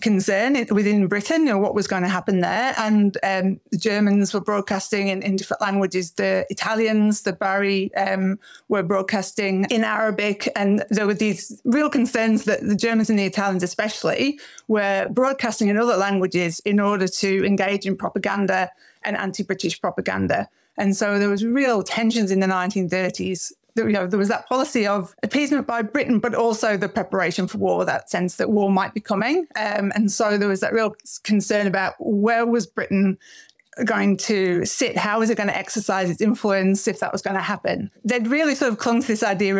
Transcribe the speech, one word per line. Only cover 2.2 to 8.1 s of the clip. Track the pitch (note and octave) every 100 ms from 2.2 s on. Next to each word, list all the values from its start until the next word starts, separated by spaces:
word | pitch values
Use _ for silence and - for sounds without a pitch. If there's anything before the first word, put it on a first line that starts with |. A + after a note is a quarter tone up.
| F#3 F#3
there. | F3 G#3+ C4 -
And, | G#3+ G#3+ G3+ F#3+
um, | G3 F#3+ F#3+ F#3+ -
the | F3
Germans | A3 G#3 G#3 G3 F#3+
were | G3+
broadcasting | G3 G#3 G3 G3 - G3+ G3
in, | F#3+
in | G3+ F#3+
different | G3+ -
languages. | G3+ G3 F#3+ F3+ F3
The | - G3 F#3+ F#3
Italians, | G3+ - A3 A3 G#3+ G#3+ G#3
the | G3+
Bari, | F3+ G3 G3 G3+ G3 G3 G3
um, | G3